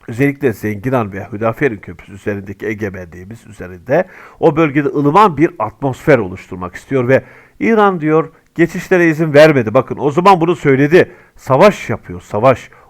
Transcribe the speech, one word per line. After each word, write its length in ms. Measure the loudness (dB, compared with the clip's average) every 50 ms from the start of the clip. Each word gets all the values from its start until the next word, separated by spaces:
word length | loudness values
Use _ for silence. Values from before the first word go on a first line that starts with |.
| _ -14
Özellikle 440 | -4 -2 -2 -2 -2 -2 -4 -4 -4
Zenginan 600 | -2 -8 -8 -8 -6 -6 -4 -2 -2 -4 -4 -8
ve 140 | -12 -14 -12 -10
Hüdaferin 440 | -4 -4 -4 -4 -2 -4 -4 -4
Köprüsü 360 | -6 -14 -18 -20 -20 -20 -20 -20
üzerindeki 540 | -12 -8 -8 -8 -8 -10 -14 -14 _ -8
egemenliğimiz 800 | -8 -8 -6 -8 -8 -8 -10 -16 -16 -18 -20 -18 -18 -20 -20 _
üzerinde 580 | -20 -20 -18 -16 -16 -16 -18 -6 -2 -2 -2 -2 -4 -10 -20 -20 -20 -12 0
o 160 | 0 0 2
bölgede 320 | 2 0 0 0 -2 -2 -2
ılıman 480 | -2 0 -2 2 4 4 4 4 2
bir 140 | 0 -2 -2 0 -4
atmosfer 600 | -8 -8 -8 _ -6 -6 -6 -4 0 2 2 2
oluşturmak 560 | 2 -4 -8 -14 -16 -16 -14 -12 -12 -12 -12
istiyor 340 | -14 -12 -6 -4 -2 0 2
ve 140 | 2 0 0 -2 -20 -20 -20 _ _ -6
İran 400 | -2 0 2 2 2 2 0 0
diyor, 320 | -2 0 0 0 0 -2 _ _ _ _ _
geçişlere 540 | -2 -2 -2 -2 -8 -4 0 2 2 2 2
izin 260 | 2 0 -2 2 6
vermedi. 400 | 6 6 8 6 2 0 0 0
Bakın, 220 | 0 -2 -2 -6 -4
o 100 | -4 -2
zaman 300 | -2 2 4 4 4 4
bunu 160 | 2 -2 -2
söyledi. 560 | -2 0 0 2 2 2 4 4 4 2 2 -2 -20 -20 _ _
Savaş 540 | -20 -4 -2 2 4 4 4 4 2 -8 -8
yapıyor, 300 | -8 -8 -8 -14 -16 -16
savaş. 500 | -14 -8 -6 0 2 2 2 2 -4 -20 -20 -20 -20